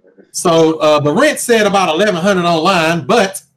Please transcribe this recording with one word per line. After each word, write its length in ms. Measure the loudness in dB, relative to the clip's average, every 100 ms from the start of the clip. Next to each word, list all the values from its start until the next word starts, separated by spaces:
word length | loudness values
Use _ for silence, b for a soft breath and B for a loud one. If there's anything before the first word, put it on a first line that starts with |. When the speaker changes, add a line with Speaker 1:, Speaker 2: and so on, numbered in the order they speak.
Speaker 1:
man. 240 | _ _ _
Speaker 2:
So, 460 | -6 0 2 2 2
uh, 200 | 0 2
the 140 | 0
rent 260 | 0 0 0
said 260 | 0 0 2
about 240 | 0 0
eleven 260 | 0 -2 -2
hundred 300 | -2 0 0
online, 600 | 0 0 0 0 -2 -2
but 360 | 0 -2 -4 -18